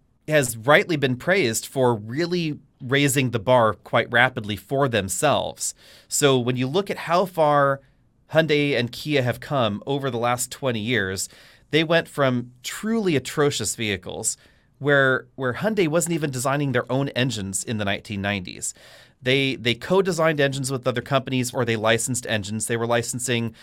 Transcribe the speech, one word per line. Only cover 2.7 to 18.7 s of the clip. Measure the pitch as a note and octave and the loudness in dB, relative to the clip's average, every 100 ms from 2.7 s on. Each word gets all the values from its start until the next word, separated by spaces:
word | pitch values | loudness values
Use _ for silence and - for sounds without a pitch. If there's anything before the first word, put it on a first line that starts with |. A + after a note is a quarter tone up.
| _ | _
raising | B2+ C#3 C#3+ B2+ B2+ | -2 2 4 2 0
the | A#2 | 0
bar | G2 B2+ A2 | 4 4 4
quite | G2+ - A#2+ - | 2 -2 0 2
rapidly | A#2 B2+ B2 G#2 G2+ | 4 4 2 -6 -8
for | - C3+ C#3 | -4 0 2
themselves. | A2+ F#2+ - D3 A2 E2+ C2 - - - - _ | 0 -2 0 2 2 0 -6 -10 -10 -18 -20 _
So | - C#3+ C3 | 2 4 4
when | B2 B2+ | 2 -2
you | C3 | 0
look | E3 G3+ | -2 -2
at | D3+ | -6
how | - F3 | -2 0
far | F#3+ F3+ D3+ D3 C#3 C#3 - _ _ _ _ | 0 2 2 4 2 0 -6 _ _ _ _
Hyundai | D#3 D#3+ D3 C#3+ B2 | 0 2 2 2 0
and | A#2+ | -2
Kia | - D3+ C#3+ | -4 -2 0
have | B2 A#2 | 0 -2
come | - C#3+ A2 G2+ - | -2 0 0 -2 -4
over | C#3 C3+ | -4 -2
the | A#2 | -2
last | A#2+ B2 - | 0 -2 -4
twenty | - C3+ A#2 | -4 -4 -2
years, | G#2+ A#2+ F#2+ G2 - - - - _ | -2 -2 -2 -4 -8 -12 -20 -20 _
they | D3 | 0
went | D#3+ E3 E3 | 2 2 0
from | - C3+ B2 B2 - | 0 0 0 -4 -12
truly | - - G#3 A3+ F#3+ C#3+ | -14 -8 -2 0 2 0
atrocious | - - D3 C#3+ G#2 | -2 0 0 0 -6
vehicles | - A2 F#2+ F#2 D#2+ A2+ - _ _ _ _ | -4 -4 -4 -6 -6 -6 -6 _ _ _ _
where, | C3+ C#3+ C3+ B2+ - | 2 4 4 2 -4
where | - B2+ | -6 -4
Hyundai | A#2+ F#3+ G#3+ E3+ | -2 -2 0 2
wasn't | D#3+ D#3+ | 2 0
even | E3 D3+ | -2 -2
designing | B2+ C3 C#3+ C#3+ | -2 -2 0 0
their | B2 - | 0 0
own | C3 C#3 | -2 -2
engines | - C3 A2 G2 F#2 | -2 -2 -2 -6 -6
in | - A2 | -6 -4
the | |
nineteen | G2+ G2+ - G2+ | -2 -4 -4 -4
nineties. | G2 G2+ F2+ G1+ - | -2 -2 -6 -10 -10